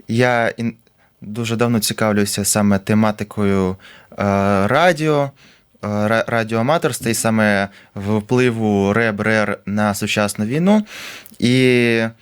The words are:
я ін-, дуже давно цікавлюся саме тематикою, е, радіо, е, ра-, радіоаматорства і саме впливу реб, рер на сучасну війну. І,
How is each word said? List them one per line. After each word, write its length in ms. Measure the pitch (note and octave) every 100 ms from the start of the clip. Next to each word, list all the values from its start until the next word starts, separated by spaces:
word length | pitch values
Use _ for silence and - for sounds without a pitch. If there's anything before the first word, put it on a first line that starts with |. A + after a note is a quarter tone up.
| -
я 460 | A#2 B2 A#2+ A2+ -
ін-, 180 | A#2 - _ _ _ _
дуже 340 | G2 G#2+ A2+ A2+
давно 240 | A#2+ A#2
цікавлюся 680 | - - A2 G#2 G2+ - G2
саме 340 | A2 G2+ G2
тематикою, 960 | - G#2+ G#2+ G#2 G#2 - G2+ G2 F#2 F#2+ - - -
е, 40 | - G2+ G2 G2 G2 G2+
радіо, 640 | C3+ F3+ D3+ D#3 D3 C#3 - - _ _ _
е, 40 | G#2
ра-, 360 | G#2 G#2 A2+ -
радіоаматорства 840 | A#2 A2 A2+ A#2+ E3 D#3+ B2 A#2
і 20 |
саме 540 | A2 A#2 A2 G#2+ G2+ G2 - - G#2
впливу 960 | G2 G#2+ G#2+ B2+ B2+ A2+ G#2+ G2+ G2
реб, 280 | G#2 A#2 G2+
рер 380 | G#2+ A2 G#2 - -
на 280 | G#2 G#2+
сучасну 520 | G2+ G#2+ - G#2 - G#2+
війну. 400 | C#3+ F3 G#3+ G#3 - - - - -
І, 160 | A#2+ B2+ B2+ B2 A#2+ A2+ A2+ A#2